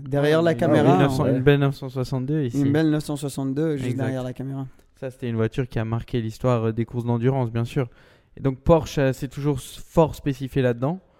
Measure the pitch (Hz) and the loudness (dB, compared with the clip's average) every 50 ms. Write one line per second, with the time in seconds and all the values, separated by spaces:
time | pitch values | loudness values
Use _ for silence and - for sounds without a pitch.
0 | 139 135 131 143 143 147 156 160 170 170 160 - - 156 151 151 147 139 139 143 | -8 -4 -2 0 2 4 4 4 4 2 2 2 2 4 4 4 6 6 6 6
1 | 139 135 131 - 127 127 131 131 127 143 143 143 143 139 139 - - 131 123 135 | 4 4 2 2 0 0 2 4 6 6 6 6 4 0 0 -2 -8 -8 -6 -6
2 | 127 - 135 127 127 131 151 160 143 123 113 139 143 139 143 151 160 156 151 151 | -4 -4 -4 -4 -2 -2 -2 -2 -2 -2 0 0 2 2 2 2 2 2 2 0
3 | 147 - 147 135 151 143 - - 135 135 135 143 160 165 151 139 127 123 120 135 | -2 -4 -8 -6 -6 -8 -6 -6 -6 -4 -2 -2 -2 -2 -2 -2 -4 -4 -4 -4
4 | 135 131 135 131 127 127 127 - 131 135 135 135 135 131 - - _ _ _ - | -4 -4 -4 -6 -6 -8 -10 -10 -10 -10 -8 -10 -10 -12 -14 -20 _ _ _ -12
5 | - 131 123 - - 120 117 110 110 110 - - 131 - - 127 113 113 113 113 | -12 -12 -10 -8 -8 -4 -2 0 0 0 0 -2 -4 -4 -2 -4 -4 -2 -4 -4
6 | 110 - - 123 113 113 110 - - 127 123 117 110 113 110 110 117 - - 123 | -4 -4 -4 -4 -4 -4 -6 -2 0 0 2 2 0 0 0 -2 -4 -4 -4 -6
7 | 117 120 120 117 117 127 135 135 127 113 113 117 117 123 - 147 131 113 - _ | -2 -2 0 2 2 0 0 0 -2 -2 -2 -4 -4 -2 -2 -4 -4 -4 -6 _
8 | - _ _ _ _ _ - - - 147 131 123 - - 170 160 - - - - | -20 _ _ _ _ _ -12 -4 -4 -4 -4 0 4 4 4 4 4 0 -2 0
9 | 139 135 127 - - 135 - - 139 147 143 127 - - - - - - - 175 | 2 0 0 -2 -6 -10 -8 -4 -2 -2 -2 -2 -4 -12 -16 -18 -12 -2 2 2
10 | 165 143 - - - 147 135 - 135 127 - 143 127 123 120 117 123 139 175 185 | 2 2 2 -6 -6 -6 -4 -4 -6 -4 -2 0 2 2 0 0 -2 -4 -4 -6
11 | _ _ _ _ | _ _ _ _